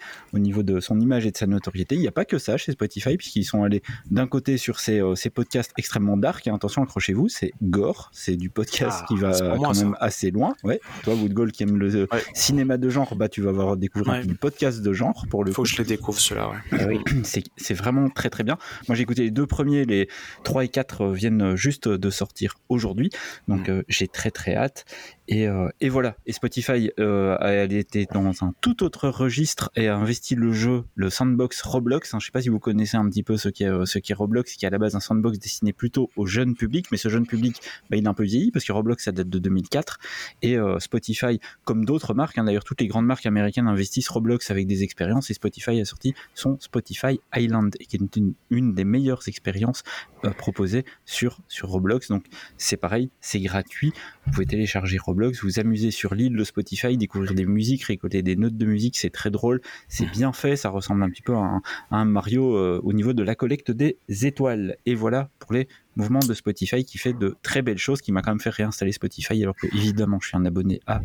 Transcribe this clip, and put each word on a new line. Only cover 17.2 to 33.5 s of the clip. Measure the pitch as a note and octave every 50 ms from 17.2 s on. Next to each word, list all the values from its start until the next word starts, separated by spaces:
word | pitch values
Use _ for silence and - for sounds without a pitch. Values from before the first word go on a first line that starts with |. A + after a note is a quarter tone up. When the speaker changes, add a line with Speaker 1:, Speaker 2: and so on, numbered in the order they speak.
| G#2+
Speaker 1:
c'est, | - - G#2 - - _
c'est | - - - G#2
vraiment | F2+ G2 A#2+ B2+ C3+ C#3 C3
très, | - - - A#2+
très | - -
bien. | A2 A2+ D#3 - - - - - - -
Moi, | A#2
j'ai | A#2
écouté | B2 A2 A#2+ B2
les | A#2+ A2+
deux | G#2+ C3+ C#3+
premiers, | C#3 - - C#3+ C#3+ C#3+ C#3+ C3+
les | A#2 G#2 G2 F#2+ - - - - - - - -
trois | - D#3 C3+ C3
et | B2
quatre, | - C3+ C3 - - -
euh, | G#2 G2
viennent | F#2+ F#2 G#2+ A#2 A2 G#2+ G2+ F#2+ F#2
juste | F#2 - C#3 C#3 - - A2+
de | G2+ F#2 F#2+ G2
sortir | G2+ - G2+ - - - F#2+ G2 - _ _ -
aujourd'hui. | B2 A#2+ A2 G2 F#2+ G#2+ C#3 G3 - - - - - - - -
Donc, | G2+ F#2+ F#2+ -
Speaker 2:
Mm. |
Speaker 1:
euh, | F#2+ F#2+ - -
j'ai | G#2 - G2 F#2
très, | - - - A2+
très | - - - F#2+ F#2
hâte. | G#2 B2 C#3 - - - - - - - - - _ - -
Et, | G#2+ G#2+ A2 G#2
euh, | G2 F#2+ F2+ - - -
et | - C3
voilà. | B2+ C3+ B2 A#2 A2 - -
Et | -
Spotify, | A#2 - - A#2+ - B2+ A#2 - C3 A#2+ A2+ G#2 - -
euh, | G#2+ G#2 G2+ G2+ G2 F#2+ F#2 -
a, | - G2+
elle | G2+ G2+ G2+ F#2+
était | G2+ G#2 G2+ - - G#2 G2 - -
dans | G2+ G2 F#2+ F2+ - G2
un | F2+ F2 -
tout | - B3 A#3 - F#3+
autre | D#3+ - - - C#3
registre | B2 - C3 C3 A2+ C3+ D#3 D3+ - - - G#2 -
et | A#2 A2+ G#2+
a | G#2
investi | G#2 G#2+ A2 A#2 - - - C3+
le | A#2+ A#2 A#2
jeu, | A2+ A2 A2+ A#2+ B2+ A#2+ A#2 - -
le | - F#2+ F#2+
sandbox | - - C3 C3 B2 A#2+ B2+ B2 - -
Roblox. | - - B2+ B2+ A#2+ A#2+ C3+ D#3+ - - -
Hein, | G#2+
je | -
sais | -
pas | - C3
si | B2 B2
vous | A2 G#2
connaissez | - A#2 G#2+ G#2+ G#2+ G2+ -
un | A2+ G#2+ G#2
petit | F2+ G#2 G2+
peu | - A2
ce | G#2 -
qu'est, | G2+